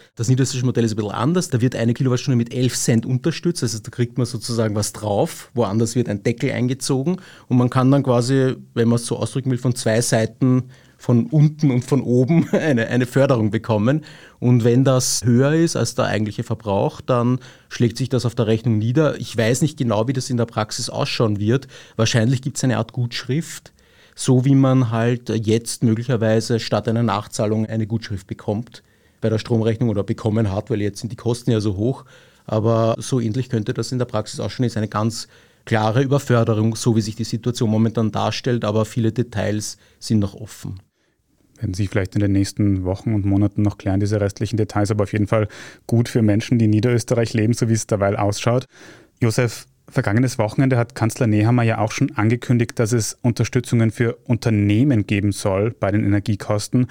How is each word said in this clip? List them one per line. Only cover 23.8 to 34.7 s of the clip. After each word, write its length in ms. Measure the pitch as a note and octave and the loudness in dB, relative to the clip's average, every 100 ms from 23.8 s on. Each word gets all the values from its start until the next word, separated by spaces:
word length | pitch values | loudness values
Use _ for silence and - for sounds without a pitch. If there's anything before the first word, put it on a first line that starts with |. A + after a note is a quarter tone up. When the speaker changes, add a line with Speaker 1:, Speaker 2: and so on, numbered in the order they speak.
| _ _ _ | _ _ _
Speaker 1:
so 320 | - - B2+ C3 | -4 2 4 6
wie 80 | |
man 380 | C3+ C3+ C3 A#2+ | 4 6 4 2
halt 380 | A2+ A#2 B2 - | 0 0 -2 -2
jetzt 520 | A2+ G#2+ A2+ A#2 - | -2 0 0 0 -2
möglicherweise 800 | A#2 A2 A#2+ A#2+ A2 A2 A2 A#2 | 0 0 0 0 2 2 0 -2
statt 280 | - G#2+ A2+ | -2 -2 0
einer 140 | A2+ | 0
Nachzahlung 640 | A#2 G2+ - - G#2+ A2 A2 | 0 -2 -4 -4 -2 -2 -2
eine 220 | A2 G#2+ | -4 -4
Gutschrift 400 | A2+ - G2 - | -4 -6 -10 -10
bekommt 560 | - - G#2 B2+ - _ _ _ _ | -10 -6 -6 -6 -16 _ _ _ _
bei 80 | A2+ | -2
der 100 | A2 | -2
Stromrechnung 500 | - A#2 A2 A2 A#2+ | 0 0 0 0 0
oder 140 | G#2 | 0
bekommen 480 | G2 A2+ A2+ G#2+ G#2+ | -2 -2 0 0 0
hat, 180 | F#2+ - | -2 -4
weil 120 | G#2+ | -2
jetzt 180 | G2+ - | -4 -6
sind 120 | A2 | -10
die 60 | - | -6
Kosten 320 | A2+ A#2 - | -4 -2 0
ja 120 | A2+ | 0
so 160 | G#2 F#2 | 0 -2
hoch. 280 | A2+ C3+ - - - _ - | -2 -4 -10 -20 -20 _ -6
Aber 500 | A2 A2 A2+ A2+ A#2 | -2 0 2 0 -2
so 200 | - C3 | -4 -2
ähnlich 300 | A2+ A2+ B2 | -2 -4 -4
könnte 240 | A#2 G#2 | -4 -4
das 180 | B2 A#2 | -6 -6
in 60 | B2+ | -4
der 80 | B2 | -4
Praxis 340 | G#2+ G#2+ - | -4 -6 -8
ausschauen. 280 | A2 - | -8 -4
Ist 100 | B2 | -4